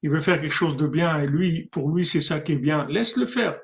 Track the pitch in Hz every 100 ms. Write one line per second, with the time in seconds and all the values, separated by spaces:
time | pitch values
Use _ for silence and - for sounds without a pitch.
0 | 156 151 147 170 151 - 170 151 151 156
1 | 170 156 143 147 185 160 - - 139 170
2 | 175 170 - 151 151 143 143 151 135 165
3 | 233 254 247 247 214 -